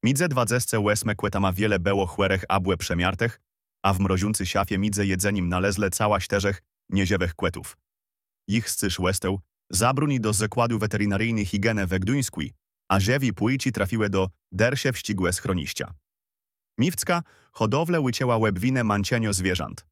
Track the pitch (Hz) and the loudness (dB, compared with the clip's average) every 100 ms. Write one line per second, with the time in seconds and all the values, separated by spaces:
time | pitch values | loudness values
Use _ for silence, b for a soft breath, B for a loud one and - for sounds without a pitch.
0 | 113 139 175 127 113 120 - 113 104 104 | 2 2 2 2 2 0 0 0 2 2
1 | 110 101 104 98 98 90 107 98 87 98 | 0 -2 -2 0 0 2 2 2 2 2
2 | 92 - 95 95 - 95 92 90 - 85 | 0 0 2 2 2 0 2 0 0 0
3 | 90 92 117 - _ _ _ _ 98 95 | 0 0 -4 -4 _ _ _ _ 0 2
4 | 95 92 101 107 90 101 98 95 104 101 | 2 2 2 -2 -2 0 0 0 0 0
5 | 101 95 101 101 87 90 98 101 101 - | 0 2 0 0 0 0 0 0 -2 0
6 | 107 101 - 101 101 101 _ _ _ 98 | 0 0 0 0 0 -2 _ _ _ -2
7 | 95 98 87 - 90 - - - _ _ | 0 0 -2 -2 -4 -4 -14 -18 _ _
8 | _ _ _ _ - 107 113 - 101 90 | _ _ _ _ -4 -2 -2 -4 -4 0
9 | 90 95 92 98 - _ _ 92 117 135 | 0 0 -2 -4 -8 _ _ 0 2 2
10 | 151 135 107 101 107 123 117 117 107 104 | 0 0 0 0 -2 0 0 0 -2 0
11 | 101 98 113 113 98 101 107 107 92 95 | 0 0 0 -2 -2 0 0 0 0 -2
12 | 95 139 - - 67 - _ _ _ 98 | 0 -2 -2 -6 -8 -10 _ _ _ 0
13 | 98 135 135 92 110 135 131 104 98 113 | 2 2 0 0 0 0 -2 -2 -2 0
14 | 104 98 92 - _ 92 117 139 143 120 | 0 0 -2 -6 _ 0 0 2 -2 -2
15 | - 104 87 87 - 92 69 - - - | -4 -2 0 -2 -2 -4 -4 -8 -10 -12
16 | _ _ _ _ _ _ _ - 147 - | _ _ _ _ _ _ _ 0 0 0
17 | - 175 170 b b - 110 135 165 170 | -2 -2 -2 b b -2 0 0 0 0
18 | 131 120 127 113 110 92 120 131 113 104 | 0 0 0 2 2 2 0 2 2 0
19 | 101 120 110 92 92 90 65 50 _ | 0 0 0 0 0 0 -4 -10 _